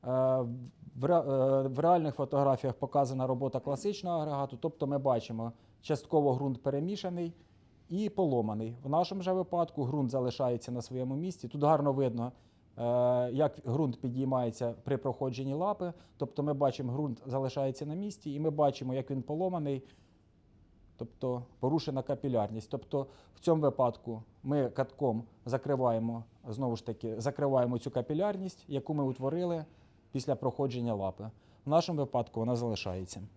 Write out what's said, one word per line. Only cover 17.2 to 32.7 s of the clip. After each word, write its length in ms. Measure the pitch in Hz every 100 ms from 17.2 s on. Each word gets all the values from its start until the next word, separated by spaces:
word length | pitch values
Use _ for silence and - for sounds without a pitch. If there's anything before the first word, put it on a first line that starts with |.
| 135
залишається 600 | 131 135 - 135 135 147
на 80 |
місці, 360 | 160 208 196 151
і 100 | 143
ми 100 | 156
бачимо, 440 | 147 147 139 127
як 160 | 131 131
він 120 | 135
поломаний, 600 | 120 151 185 180 147 139 - - - _ _ _ _ - - - - -
тобто 460 | 120 - 131 123 123 -
порушена 420 | 135 156 139 135
капілярність. 680 | 127 139 143 120 104 110 -
Тобто 360 | 147 - 143 135 - -
в 60 | -
цьому 220 | - 160
випадку 600 | 147 - 123 117 - 113 117 -
ми 260 | 131 147 127
катком 560 | - 131 - 139 110 117 -
закриваємо, 800 | - 127 143 135 127 113 113 117 113 - 131
знову 280 | 110 131 113
ж 100 | -
таки, 340 | 110 117 110
закриваємо 580 | 117 139 143 135 123 123
цю 120 | -
капілярність, 720 | 127 123 151 202 202 190 - -
яку 260 | 139 135
ми 100 | 151
утворили 600 | 139 131 131 160 180 170 156 - - - _
після 240 | - 123 131
проходження 580 | 131 - 127 123 120
лапи. 360 | 104 95 92 107 - _ -
В 40 | -
нашому 300 | 156 175 160
випадку 420 | 143 127 117 -
вона 160 | 113 120
залишається. 680 | 120